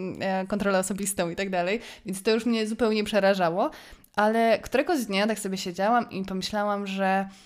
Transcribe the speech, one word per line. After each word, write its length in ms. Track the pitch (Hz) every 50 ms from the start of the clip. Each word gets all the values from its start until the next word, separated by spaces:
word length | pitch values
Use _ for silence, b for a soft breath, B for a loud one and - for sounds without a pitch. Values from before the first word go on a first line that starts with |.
| 185 185 107 -
e, 280 | - 190 190 190 190
kontrolę 320 | 190 214 208 202 202 190 185
osobistą 500 | 185 - 202 185 202 208 - - 175 170
i 60 | 170
tak 140 | - 196 196
dalej. 300 | 190 175 175 180 208 233 B B B B B
Więc 180 | - 190 190 -
to 80 | 233
już 140 | 220 233 233
mnie 220 | 247 226 220 220
zupełnie 360 | 214 226 - 247 220 220 214 208
przerażało. 680 | 208 220 202 190 196 202 190 175 165 170 196 240 - B B B B B B B B _
Ale 440 | - 208 214 220 226 226 226 214 202
któregoś 460 | - - - 247 302 - 359 277 226
dnia 220 | 214 196 190 208
tak 120 | 220 214 208
sobie 180 | - 196 190
siedziałam 520 | 190 - 185 175 190 190 214 240 240 220 -
i 160 | - 190 190
pomyślałam, 600 | 190 190 185 185 - 214 208 208 208 202 202 202
że, 400 | 196 190 196 196 190 190 196 196 196 B B B